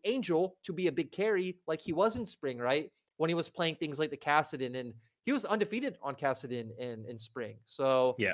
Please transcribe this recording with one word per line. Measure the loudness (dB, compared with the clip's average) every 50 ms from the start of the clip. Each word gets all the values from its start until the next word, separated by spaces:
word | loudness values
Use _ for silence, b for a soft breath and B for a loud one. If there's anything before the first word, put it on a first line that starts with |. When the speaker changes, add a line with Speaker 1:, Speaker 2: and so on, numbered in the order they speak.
| -2
Speaker 1:
Angel | -2 0 0 0 2 2 2 2 2 -2 _ -10
to | -8 -4
be | 0 0
a | 0
big | 0 0 -4 -4
carry | -2 -2 0 2 2 2 0 -2 -4 -6 -4
like | -4 -4 -4
he | -2 -2 2
was | 4 4 4 2
in | 0 -8
spring, | -8 -8 -6 -4 -4 -2
right? | 0 2 2 2 2 0 -4 _ _ _ _ _
When | -2 0 2
he | 2
was | 0 -2 -2
playing | -2 -2 0 0 0
things | -2 -4 -4 -2 -2
like | -2 -2
the | -4
Kassadin, | -4 2 4 4 4 4 2 -2 -4 -4 -4 -6 -6
and | -8 -10 -12 b b b b b -2
he | 0 0
was | 0 2
undefeated | 0 2 2 2 0 -2 -4 -4 -4 -6 -6
on | -8 -8 -4
Kassadin | 0 0 0 0 0 -4 -6 -6 -6 -6 -8 -8
in, | -8 -8 -8 -8 -10 -10 -12
in | -12
spring. | -12 -12 -10 -8 -8 -8 -8 -8 -12 _
So | -12 -4 0 2 4 6 6 4 4 2
Speaker 2:
Yeah. | 2 2 0